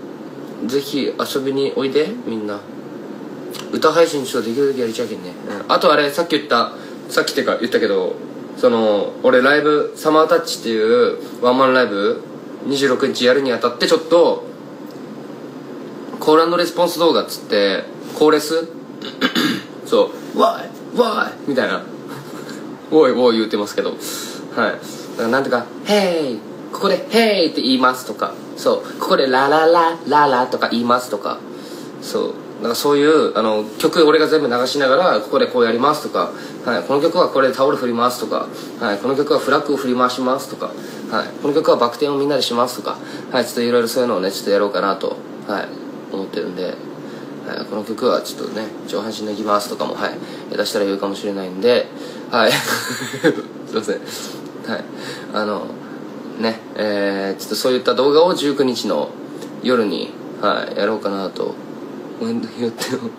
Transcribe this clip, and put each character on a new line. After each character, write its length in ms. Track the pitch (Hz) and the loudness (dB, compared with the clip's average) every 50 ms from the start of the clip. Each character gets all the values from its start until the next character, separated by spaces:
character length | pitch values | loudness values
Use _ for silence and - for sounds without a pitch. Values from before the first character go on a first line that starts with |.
| - - - - - - - - - - - - - | -12 -14 -14 -14 -14 -14 -14 -14 -14 -12 -10 -8 -4
ぜ 140 | 110 127 139 | -2 -2 -2
ひ 320 | 139 - - 139 123 - - - | -2 -2 -2 -2 -2 -2 -2 -2
遊 220 | - - - 143 | -4 -2 -2 -2
び 120 | 131 139 135 | -2 0 0
に 200 | 135 139 127 - | 0 0 0 0
お 100 | - 135 | -2 -2
い 60 | 135 | 0
で、 180 | 135 147 156 151 139 123 120 | 2 2 2 0 -2 -6 -6
み 100 | 131 113 | -6 -6
ん 100 | 110 104 | -4 -4
な。 140 | 104 104 101 - - - - - - - - - - - - - - - - - - - - - - - | -4 -6 -8 -10 -12 -14 -14 -14 -14 -12 -12 -12 -12 -12 -12 -12 -12 -12 -12 -12 -12 -10 -10 -8 -6 -2
歌 180 | 123 - 160 | 2 2 4
配 160 | 151 165 170 | 6 6 4
信 180 | 160 151 147 127 | 4 4 0 -4
ち 120 | 123 - | -2 -2
ょ 40 | 127 | -2
っ 20 | 107 | -2
と 60 | 113 | -2
で 60 | 117 | 0
き 60 | 135 | 2
る 80 | 143 139 | 2 2
だ 60 | 135 | 2
け 60 | 123 120 | 0 -2
や 40 | |
り 60 | 113 113 | -2 -2
ち 80 | - | -4
ゃ 40 | 120 | -4
う 20 | 107 | -6
け 80 | 107 | -6
ん 60 | 92 90 | -8 -10
ね。 100 | 90 87 - - - | -12 -12 -12 -10 -8
う 200 | 104 101 - - | -8 -6 -2 0
ん。 40 | 156 | 2
あ 60 | 170 | 4
と 140 | 190 175 147 | 6 6 6
あ 40 | |
れ、 140 | 147 147 143 | 6 4 2
さ 120 | 143 - 170 | 2 0 0
っ 40 | 170 | 0
き 80 | 160 | 0
言 80 | 147 - | -2 0
っ 40 | - | 2
た、 240 | 127 117 110 - - - - - - - - - | 2 2 2 0 -4 -10 -14 -14 -14 -14 -10 -4
さ 140 | - 165 151 | 0 2 2
っ 20 | |
き 80 | - - | 2 2
っ 20 | |
て 80 | 139 127 | 0 0
か 140 | - 98 - | 2 0 0
言 100 | 117 113 | 0 2
っ 40 | - | 2
た 80 | 117 | 2
け 80 | 113 104 | 4 4
ど、 260 | 98 95 92 - - - - - - - - - - - | 2 2 2 0 -2 -4 -8 -12 -12 -12 -12 -14 -2 4
そ 100 | - 123 | 4 4
の、 440 | 117 113 110 107 104 101 95 - - - - | 6 6 4 4 4 4 2 0 -2 0 4
俺 180 | 131 127 123 | 6 6 6
ラ 160 | 127 139 147 | 6 6 6
イ 60 | 151 143 | 4 4
ブ、 300 | 151 151 147 147 151 - | 4 4 4 2 0 -4
サ 140 | - - 156 | -2 2 4
マ 140 | 156 156 160 | 6 6 6
ー 40 | 160 | 6
タ 80 | 170 | 6
ッ 40 | 160 - | 4 2
チ 180 | - - - | 0 -6 -6
っ 20 | - | -2
て 60 | 113 | -2
い 100 | 113 110 107 | 0 2 4
う 360 | 110 120 123 117 104 - - - - - - - | 4 6 6 6 4 2 0 -6 -10 -6 0 2
ワ 100 | 123 127 | 4 4
ン 60 | 131 | 6
マ 100 | 135 131 | 6 6
ン 60 | 127 | 6
ラ 100 | 131 123 | 4 4
イ 20 | |
ブ、 340 | 110 104 98 101 110 123 - - - - - - - - - - | 2 2 2 2 0 0 -2 -4 -12 -14 -14 -14 -14 -12 -8 -4
二 100 | 120 139 | -2 0
十 120 | 135 139 135 | 2 2 2
六 180 | 127 120 139 | 2 2 2
日 180 | 127 110 - 123 | 0 0 2 4
や 100 | 123 127 | 6 6
る 60 | 143 | 6
に 100 | 139 131 117 | 4 2 0
あ 60 | 113 | 2
た 100 | - 120 | 0 0
っ 100 | - - | 0 0
て 80 | 185 | 2
ち 80 | 170 170 | 4 4
ょ 40 | 160 | 4
っ 60 | 160 | 4
と、 380 | - 165 175 165 - - - - - - - - - - - - - - - - - - - - - - - - - - - - - - - - - - - - - - - | 6 6 6 8 6 4 2 -2 -8 -12 -14 -14 -14 -14 -14 -14 -14 -14 -14 -14 -14 -12 -12 -12 -14 -14 -12 -14 -14 -14 -14 -14 -14 -14 -12 -12 -12 -12 -12 -12 -12 -10 -4
コ 140 | - 156 151 | 2 4 6
ー 20 | |
ル 60 | 160 170 | 6 6
ア 40 | |
ン 40 | 170 | 4
ド 60 | 170 | 4
レ 80 | 175 175 | 2 0
ス 80 | 160 - | 0 0
ポ 120 | 165 175 | 2 0
ン 40 | 170 | 2
ス 100 | 170 147 | 2 4
動 140 | 170 165 139 | 4 4 4
画 120 | 104 92 | 4 2
っ 20 | |
つ 140 | - - - | -2 -6 -10
っ 20 | - | -6
て、 400 | - 113 104 101 98 95 90 - - - - - - - | 0 2 2 4 4 2 0 -4 -6 -10 -14 -12 -6 0
コ 140 | - 151 151 | 4 4 6
ー 20 | |
レ 100 | 156 151 | 6 4
ス？ 280 | 147 - 160 165 160 160 - - - - - - - - - - - | 4 2 -2 -2 -2 -4 -8 -14 -16 -16 -14 -12 -12 -12 -6 -2 -2
<clears throat> 560 | - - - - 147 117 101 - - - - - | -2 0 0 0 0 0 -4 -6 -10 -14 -14 -6
そ 260 | - - - - - - - - - - | 0 2 4 4 2 0 -8 -12 -6 0
う、 20 | - | 2
「わ 220 | - - - - - - - - - - - | 2 2 2 0 -6 -10 -12 -14 -14 -4 0
ー 20 | |
い、 40 | - | 2
わ 260 | 240 226 - 127 - | 2 2 2 -2 -2
ー 40 | - | -4
い」 20 | - - - - | -6 -8 -6 -2
み 60 | 139 | 0
た 80 | 123 110 | 0 0
い 40 | 98 | 0
な。 140 | 95 90 92 - - - - - - - - - - - - - - - - - - - - - 156 | 0 -4 -6 -10 -14 -14 -14 -14 -14 -14 -14 -12 -12 -12 -12 -12 -12 -14 -14 -14 -14 -14 -4 2 6
「お 160 | 156 151 127 | 6 8 6
い、 40 | 117 | 6
お 200 | 117 127 123 113 | 6 4 4 4
い」 60 | 113 | 4
言 80 | 110 | 2
う 40 | 104 | 0
て 60 | - | 0
ま 100 | 104 101 | -2 -2
す 80 | 101 - | -2 -2
け 80 | - 98 | -2 -2
ど。 80 | 107 | -2
は 40 | - | -4
い。 40 | - | -6
だ 0 | |
か 800 | - - - - - - - - - - - - 113 98 - - - - - - - - - - | -8 -8 -8 -8 -8 -10 -10 -12 -12 -6 -2 0 0 0 0 -2 -8 -12 -12 -12 -12 -10 -6 -4
ら 100 | 117 113 | -2 2
な 120 | 120 135 | 2 2
ん 40 | 135 | 2
と 60 | 131 | 2
か、 140 | 123 120 117 - - - - | 0 0 0 -2 -10 -8 -2
「ヘ 500 | - 208 208 196 180 175 165 151 131 117 | 2 2 4 4 4 2 0 0 -2 -4
イ、 40 | 101 - - - - - - - | -6 -8 -12 -14 -14 -12 -12 -6
こ 100 | - 196 | -2 0
こ 60 | 190 | 2
で 160 | 180 - - - | 2 0 0 2
「ヘ 360 | 208 226 233 220 208 190 165 | 2 4 4 4 4 4 2
イ」 0 | 147 | 2
っ 60 | - | 0
て 80 | 147 127 | 0 0
言 100 | 123 131 | 2 2
い 60 | 127 | 4
ま 160 | 131 127 131 | 4 4 2
す」 100 | - - | 2 -2
と 80 | - 107 | -8 -6
か、 200 | - - 82 - - - - - | -4 -4 -6 -6 -8 -14 -14 -8
そ 180 | - - 104 - | -2 0 2 2
う、 80 | - - - - - | 0 0 -6 -8 -6
「こ 80 | - - | -2 0
こ 80 | 190 | 2
で 100 | 180 143 | 2 4
「ラ 220 | 131 127 131 135 139 | 4 4 4 4 4
ラ 180 | 147 160 160 | 4 4 6
ラ、 320 | 160 170 175 170 165 170 170 - | 6 6 6 4 4 2 -2 -2
ラ」 200 | - 143 147 147 143 | 2 4 4 6 6
ラ 180 | 131 123 127 | 4 2 2
と 120 | 127 - 113 | 0 0 0
か 100 | - - | 0 0
言 140 | 113 117 120 | 0 0 2
い 20 | |
ま 160 | 120 123 123 | 2 2 2
す」 100 | - - | 2 -2
と 80 | 107 98 | -6 -4
か、 200 | - - - - - - - - - - - - - - - - | -4 -4 -6 -6 -8 -12 -14 -14 -12 -12 -12 -12 -12 -12 -12 -12
そ 260 | - - - - - | -8 -4 -4 -2 -2
う、 360 | - - - - - - - - | -2 -4 -8 -12 -14 -10 -6 -4
な 60 | 117 | -4
ん 20 | |
か 60 | 117 | -2
そ 160 | - - 143 147 | 0 2 4 4
う 40 | |
い 80 | 143 143 | 6 6
う、 320 | 151 160 151 117 92 - | 6 6 6 6 4 2
あ 60 | 107 110 | 2 2
の、 220 | 110 107 107 107 110 - - | 2 2 0 -2 -4 -4 0
曲 280 | - 156 156 175 160 | 0 2 4 6 6
俺 140 | 147 156 160 | 8 8 6
が 80 | 156 135 | 6 6
全 120 | 151 156 | 4 4
部 80 | 139 120 | 2 2
流 180 | 120 123 123 127 | 0 0 0 0
し 100 | - 143 | 0 2
な 100 | 143 131 | 2 4
が 80 | - | 4
ら、 220 | 175 185 175 131 107 | 6 4 4 4 2
「こ 100 | - - | 0 2
こ 80 | 139 131 | 2 2
で 80 | 120 - | 2 2
こ 100 | - 127 | 4 4
う 40 | 117 | 4
や 80 | 113 113 | 4 4
り 80 | 117 | 4
ま 120 | 131 147 - | 2 2 2
す」 120 | - - | 2 -2
と 40 | 110 | -4
か、 200 | - 98 87 87 - - - - - - - | -2 -2 -2 -2 -4 -8 -12 -12 -12 -8 -4
は 140 | 123 117 90 | -2 -2 -2
い、 40 | - | 0
「こ 80 | - 131 | 0 2
の 60 | 143 | 4
曲 180 | 147 165 - 180 | 4 4 4 4
は 100 | 160 - | 2 4
こ 120 | - - | 4 4
れ 80 | 135 127 | 4 4
で 60 | 120 | 4
タ 120 | 131 135 | 4 2
オ 40 | 147 147 | 2 2
ル 40 | |
振 120 | - 131 120 | 2 0 0
り 40 | 117 | 0
ま 160 | 117 120 123 | 2 2 2
す」 120 | 123 - 113 | 2 0 -4
と 40 | |
か、 200 | 101 - - - - - - - - - - | -4 -4 -4 -4 -6 -10 -10 -12 -12 -8 -4
は 160 | 117 110 101 | -2 -2 -2
い、 40 | 101 - | 0 0
「こ 60 | 123 | 0
の 80 | 135 | 0
曲 160 | 131 147 - 156 | 2 2 2 2
は 80 | 127 | 0
フ 100 | - - | 2 2
ラ 100 | 135 156 | 2 2
ッ 60 | 151 | 2
グ 80 | - 143 | 0 -2
を 20 | |
振 120 | 131 - 127 | 0 0 0
り 80 | 123 | 0
回 120 | 123 123 123 | 2 2 2
し 120 | - - | 0 0
ま 180 | 131 127 131 139 | -2 0 0 -2
す」 80 | - - - | -2 -6 -10
と 0 | |
か、 160 | - - - - - - - - - - - | -8 -8 -8 -8 -10 -12 -12 -12 -12 -8 -6
は 140 | - 113 - | -4 -4 -4
い、 20 | - - - - | -4 -6 -4 -2
「こ 60 | 143 | 0
の 60 | 143 | 2
曲 180 | 160 156 165 160 | 2 4 4 4
は 40 | |
バ 120 | 120 120 120 | 4 4 2
ク 80 | - | 0
転 120 | - 147 143 | 0 -2 0
を 80 | 143 | 0
み 100 | 139 139 | 2 2
ん 20 | 143 | 2
な 80 | 147 | 2
で 60 | 131 120 | 0 0
し 120 | - 120 | 0 0
ま 140 | 120 123 123 | 0 0 0
す」 80 | - 110 | -2 -4
と 20 | 101 | -6
か、 160 | - - - - - - - - - - | -6 -6 -8 -8 -12 -12 -12 -8 -4 -2
は 80 | 127 | 0
い、 40 | 120 | 0
ち 40 | - | 0
ょ 20 | |
っ 40 | - | 0
と 80 | 123 120 | -2 0
い 80 | 120 | 2
ろ 100 | 120 123 | 4 2
い 20 | 117 | 2
ろ 60 | 113 | 2
そ 100 | - 135 | 2 0
う 40 | 123 | 0
い 40 | |
う 20 | 120 | 2
の 100 | 110 92 | 2 0
を 20 | |
ね、 100 | 90 95 | 0 -2
ち 100 | 95 - | -2 -4
ょ 20 | - | -2
っ 20 | |
と 60 | 104 | 2
や 100 | 101 101 | 2 2
ろ 60 | 104 | 2
う 40 | 101 | 2
か 100 | 92 90 | 0 0
な 140 | 95 98 95 | 0 0 0
と、 220 | 95 - - - - - - - - - - | 0 -2 -4 -4 -4 -8 -12 -14 -12 -8 -6
は 120 | 104 95 | -4 -4
い、 80 | - - - - - - - - - - - | -4 -6 -8 -10 -12 -12 -12 -12 -12 -10 -8
思 120 | 98 95 | -6 -6
っ 20 | |
て 120 | 92 - - | -6 -6 -6
る 80 | - 92 | -6 -6
ん 60 | 90 | -6
で、 60 | 90 90 | -6 -6
は 60 | 85 | -6
い、 40 | - - - - - - - - - - - - - - - - - - - - | -6 -8 -10 -12 -14 -12 -14 -14 -12 -12 -12 -12 -12 -12 -10 -10 -8 -8 -8 -6
「こ 80 | - | -6
の 60 | - 104 | -6 -6
曲 240 | 107 110 - 127 | -6 -4 -2 0
は 140 | 120 90 - | 2 2 2
ち 160 | - - - - | 0 -4 -8 -8
ょ 40 | - | -8
っ 40 | - | -8
と 60 | 95 | -6
ね、 140 | 104 110 104 - - - | -6 -8 -8 -10 -12 -10
上 140 | - - 104 | -6 -6 -4
半 100 | 104 110 | -4 -4
身 160 | 107 104 107 | -6 -6 -6
脱 60 | 107 104 | -6 -4
ぎ 100 | 98 107 | -4 0
ま 180 | 104 104 104 | 2 2 2
す」 80 | - - | 0 -2
と 60 | - | -6
か 80 | - - | -4 -4
も、 100 | - - | -4 -4
は 120 | - 101 | -4 -4
い、 60 | 101 - - - - - - - - - | -4 -4 -6 -10 -12 -12 -12 -10 -6 -4
下 60 | 98 | -2
手 80 | 104 | -2
し 60 | - - | 0 0
た 60 | 110 | 0
ら 60 | 101 | 2
言 100 | 98 98 | 0 0
う 40 | 98 | 0
か 100 | - 101 | -2 -4
も 80 | 98 | -4
し 100 | 95 - | -4 -4
れ 60 | 104 98 | -4 -4
な 120 | 98 95 | -4 -6
い 40 | 92 | -6
ん 120 | 92 95 | -4 0
で、 280 | 98 120 123 113 - - - - - - - - - - | 2 4 4 4 2 -2 -6 -14 -12 -12 -12 -12 -8 -2
は 180 | - 120 113 - | 2 4 4 4
い。 40 | 135 | 4
<laughs> 1120 | 147 - - - - - - 123 - 131 120 - 135 - 160 - - - - - - - | 2 0 -2 -4 -4 -4 -4 -6 -6 -6 -8 -4 0 2 2 2 0 -4 -10 -12 -14 -10
す 60 | - - | -6 -4
い 20 | |
ま 80 | 113 107 | -4 -2
せ 100 | 107 95 | -4 -4
ん。 40 | |
は 800 | - - - - - - - - - - - - - - - - | -6 -6 -10 -10 -10 -10 -10 -12 -12 -14 -14 -14 -12 -10 -8 -8
い。 80 | - - - - - - - - - - - 104 | -8 -8 -10 -12 -12 -10 -10 -12 -12 -10 -6 -4
あ 100 | 104 107 | -4 -2
の、 220 | 104 104 95 - - - - - - - - - - - - - - - - | -2 -2 -4 -6 -8 -10 -12 -12 -14 -14 -14 -14 -14 -14 -14 -14 -12 -8 -4
ね、 220 | 110 113 110 110 - - - | -2 -2 -4 -4 -8 -10 -6
え 580 | - 104 107 101 101 101 101 98 98 98 98 95 | -4 -2 -2 0 0 0 -2 -2 -2 -2 -4 -4
ー、 40 | - | -6
ち 40 | - | -6
ょ 20 | |
っ 20 | - | -6
と 60 | 110 | -4
そ 140 | - - 131 | -2 0 2
う 20 | 127 | 0
い 60 | 123 | 0
っ 20 | |
た 140 | - - 120 | 0 0 2
動 180 | 110 131 143 143 | 2 4 6 6
画 120 | 156 165 | 6 6
を 100 | 180 175 | 6 4
十 200 | - 139 147 139 | 2 0 0 2
九 100 | 143 139 | 2 2
日 220 | 127 120 110 - | 2 0 0 -2
の 220 | 104 87 73 71 - - - - - - - - - - - - | -2 0 -2 -2 -4 -6 -10 -14 -14 -12 -12 -12 -14 -10 -6 -2
夜 220 | 120 127 117 110 | 0 2 2 2
に、 280 | 101 87 - - - - - - - - - | 0 0 -4 -6 -8 -10 -12 -12 -12 -8 -2
は 260 | - 101 - - - - - | 0 0 0 0 -2 -4 -2
い、 60 | - | -2
や 80 | 98 | 0
ろ 80 | 107 113 | 0 0
う 40 | 104 | 0
か 100 | - 101 | -2 -2
な 180 | 98 98 95 87 | -2 -2 -4 -4
と。 260 | - - - - - - - - - - - - - - - - - - | -4 -4 -4 -4 -6 -8 -12 -14 -14 -12 -12 -12 -12 -12 -12 -12 -10 -6
ご 60 | 113 | -4
め 60 | 113 117 | -4 -2
ん、 80 | 117 | -4
言 280 | 113 - - - 123 113 | -4 -6 -6 -4 -4 -4
っ 40 | 113 | -4
て 200 | - - - 131 | -4 -6 -4 -4
よ。 80 | 120 120 113 - | -4 -6 -8 -10